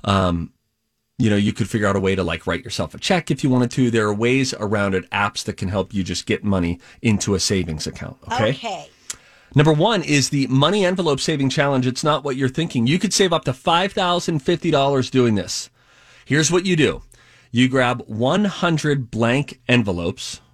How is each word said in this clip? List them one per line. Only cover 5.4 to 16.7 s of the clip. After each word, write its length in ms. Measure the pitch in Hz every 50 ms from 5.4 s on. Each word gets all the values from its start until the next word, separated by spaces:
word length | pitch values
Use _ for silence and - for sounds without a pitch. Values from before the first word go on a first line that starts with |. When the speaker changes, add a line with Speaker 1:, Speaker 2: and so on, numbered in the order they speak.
| -
Speaker 1:
that 140 | - 101 -
can 100 | - 92
help 240 | 98 101 92 - -
you 80 | 101 92
just 240 | 90 90 - -
get 160 | - 107 - -
money 380 | 104 98 95 87 85 87 - - - - - -
into 320 | 117 107 98 - - 101
a 60 | 92
savings 460 | - - 104 95 90 82 78 76 -
account. 300 | - - - - - - _ - - 226
Okay. 180 | 247 233 -
Speaker 2:
Okay. 380 | - - - 226 190 160 147 - _ _ _ _ - - _ - _ _ _ _ -
Speaker 1:
Number 160 | 139 147 156 156
one 300 | 147 170 220 233 196 151
is 280 | 147 147 143 131 -
the 180 | - 143 135 113
money 360 | 127 131 143 156 196 214 190
envelope 360 | 180 185 180 185 160 143 131
saving 280 | - - 160 143 139 131
challenge. 360 | - - 143 143 139 131 123
It's 160 | 127 123 - -
not 220 | 151 147 143 139
what 100 | 143 131
you're 140 | 131 135 131
thinking. 400 | 131 - 160 - - 135 113 120
You 100 | 156 185
could 160 | - 202 -
save 180 | - 196 185 170
up 120 | 156 -
to 80 | - 127
five 400 | - - 185 165 170 185 202 -
thousand 480 | - 185 180 180 175 - - 170 151
fifty 280 | - - 175 160 - 170 151
dollars 380 | 143 139 139 143 135 127 -
doing 260 | - 131 123 120 107
this. 340 | 101 87 98 - - - - _ _ _ _ _ _ _ - - - -
Here's 260 | - 131 151 156 147
what 160 | 165 185 175
you 80 | 190